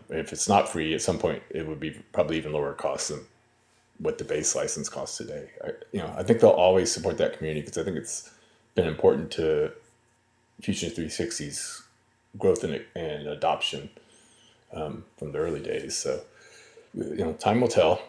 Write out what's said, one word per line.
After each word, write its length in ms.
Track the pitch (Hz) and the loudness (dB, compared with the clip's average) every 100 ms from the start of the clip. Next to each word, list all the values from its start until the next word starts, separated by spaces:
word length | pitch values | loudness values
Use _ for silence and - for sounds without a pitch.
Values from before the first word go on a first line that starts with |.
| - | -8
if 220 | 80 76 | -6 -6
it's 160 | 78 - | -4 4
not 220 | 101 - | 4 4
free, 240 | 85 78 | 0 -2
at 80 | 78 | 0
some 160 | - 82 | 0 0
point, 240 | 85 76 - | 0 -2 -6
it 160 | 80 80 | -8 -6
would 120 | 76 | -6
be 200 | 78 - - | -8 -10 -6
probably 260 | - 80 80 | 0 0 0
even 140 | 73 | -2
lower 220 | 76 71 | -2 -2
cost 360 | 69 69 69 - | -2 -4 -2 -4
than 120 | 71 - _ _ _ _ _ _ _ | -6 -10 _ _ _ _ _ _ _
what 220 | - - | -4 -4
the 40 | |
base 320 | - - - - | -4 -2 0 0
license 320 | - - - | -2 -4 -6
costs 300 | - - - | -8 -8 -8
today. 320 | - 73 - - - | -8 -10 -12 -10 -10
I, 60 | - - | -10 -8
you 80 | 101 | -6
know, 140 | 82 - | -4 -4
I 60 | |
think 180 | 101 113 | 2 8
they'll 120 | 107 | 8
always 400 | 92 92 92 85 | 10 8 8 4
support 260 | - 78 85 | 0 -2 0
that 180 | 80 - | 0 0
community 300 | 78 76 73 | -4 -4 -4
'cause 140 | 87 | -6
I 40 | |
think 140 | 80 76 | -4 -4
it's 320 | - - - - _ _ _ - | -6 -10 -12 -20 _ _ _ 0
been 120 | 80 | 0
important 440 | 76 - 69 78 | 4 4 4 0
to 400 | - 80 76 76 - - _ _ _ _ _ _ - | -2 0 2 0 -4 -20 _ _ _ _ _ _ -10
Fusion 300 | - 98 82 | -4 -4 -4
three 180 | - 80 | -6 -6
sixty's 720 | - - - 73 - - - - _ _ _ _ - | -4 -4 -4 -8 -8 -10 -10 -16 _ _ _ _ 0
growth 260 | 95 87 | 2 2
and, 220 | 85 71 - - | 0 -4 -8 -8
and 320 | 80 73 73 | -6 -6 -8
adoption, 640 | 73 80 - - 69 71 - - _ _ _ _ _ _ | -2 0 0 -2 -6 -10 -18 -20 _ _ _ _ _ _
um, 320 | - 76 - - _ | -8 -8 -8 -14 _
from 140 | 76 | -8
the 80 | 71 | -2
early 220 | 85 73 | -2 -2
days. 340 | - - - - | -4 -6 -4 -4
So, 240 | 69 73 - - - - - - - | -4 -4 -8 -20 -20 -20 -20 -20 -14
you 240 | - - - | -8 -6 -2
know, 160 | - | -4
time 260 | - - 113 | 0 2 4
will 80 | 120 | 4
tell. 360 | - 82 87 | 6 6 4